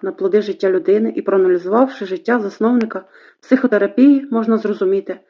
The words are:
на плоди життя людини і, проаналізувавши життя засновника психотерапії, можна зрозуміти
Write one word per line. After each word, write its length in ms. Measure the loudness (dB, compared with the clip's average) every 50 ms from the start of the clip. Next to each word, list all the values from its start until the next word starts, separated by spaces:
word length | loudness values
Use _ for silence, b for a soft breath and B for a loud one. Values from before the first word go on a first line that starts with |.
| -10
на 100 | -10 -6
плоди 300 | -4 -2 0 0 0 0
життя 280 | -2 -4 -4 -2 0
людини 420 | 0 0 0 2 2 2 0 -2 -4
і, 60 | -6 -4
проаналізувавши 840 | -2 0 2 2 2 2 0 0 0 0 2 2 0 -2 -6 -10
життя 340 | -8 -8 -6 -4 -2 -2 -2
засновника 640 | -2 -6 -4 -2 0 0 2 0 0 -2 -6 -10 b b b b b b b b _
психотерапії, 840 | 0 0 2 2 2 0 0 0 0 2 4 6 6 6 4 2 -2
можна 260 | -4 -4 0 0 0
зрозуміти 640 | 0 0 -4 -4 -2 -2 -2 -2 -2 -4 -6 -10 -14 _